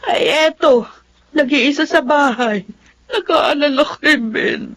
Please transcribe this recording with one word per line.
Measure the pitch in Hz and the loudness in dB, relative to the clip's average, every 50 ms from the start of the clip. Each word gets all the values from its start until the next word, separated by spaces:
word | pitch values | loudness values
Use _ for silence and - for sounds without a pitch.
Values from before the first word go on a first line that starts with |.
| - - | -4 -2
Ay, | 349 330 - - 269 302 311 320 | -2 0 0 0 2 2 2 0
eto. | 311 _ - 311 262 240 220 - - - _ _ _ _ _ _ - | 0 _ 4 4 4 4 2 -4 -14 -20 _ _ _ _ _ _ -2
Nag-iisa | 302 294 247 285 277 226 277 285 302 311 | -2 0 2 2 0 2 0 0 0 -2
sa | - - 330 | 0 0 0
bahay. | 277 247 302 294 285 269 233 208 247 226 208 202 185 - - _ _ _ _ _ _ _ | 2 2 2 2 2 0 0 -2 -2 -2 -2 -4 -6 -10 -20 _ _ _ _ _ _ _
Nag-aalala | 508 440 349 - 339 - - 247 294 285 285 294 269 262 294 - 170 - | -6 -6 -2 0 0 0 2 0 0 0 0 0 2 0 0 -2 -2 -4
kay | - 294 302 | 0 0 0
Ben. | - 233 220 220 - - - - 226 - - - | 2 0 -4 -4 -4 -4 -2 -4 -6 -8 -12 -16